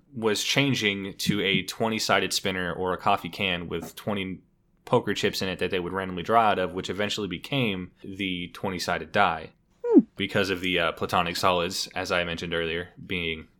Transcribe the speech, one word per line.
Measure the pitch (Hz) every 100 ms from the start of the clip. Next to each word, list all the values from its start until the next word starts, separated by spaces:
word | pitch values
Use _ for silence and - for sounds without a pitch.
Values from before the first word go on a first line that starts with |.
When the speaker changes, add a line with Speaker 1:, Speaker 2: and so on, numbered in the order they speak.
| _ 117
Speaker 1:
was | 110 101
changing | - 139 139 120 104 98 98 -
to | - 104
a | 95 95
twenty-sided | 92 - 113 110 - 98 92
spinner | - 98 92 90
or | 82 92
a | 87
coffee | 107 98 90
can | - 98 87 85
with | 87 80
twenty | - - 101 95 92 - _ _ _ -
poker | 123 107
chips | 98 104 -
in | 95
it | 85
that | 92
they | 92
would | 85
randomly | 95 95 90
draw | 85 117
out | 110 92
of, | 90
which | 90 90
eventually | 95 104 107 98
became | 85 - 139 113 92 90 - -
the | 95 98 90 87
twenty-sided | - 101 90 - 82 78
die | 104 95 80 - _ _ _ 480
Speaker 2:
Hmm. | 403 - -
Speaker 1:
because | 98 107 95
of | 90
the, | 90 87
uh, | 82
platonic | - 98 95 85 87
solids, | 95 90 87 92 -
as | 92 92
I | 90
mentioned | 85 82 87
earlier, | 85 82 85 87 - -
being | 92 85 80 76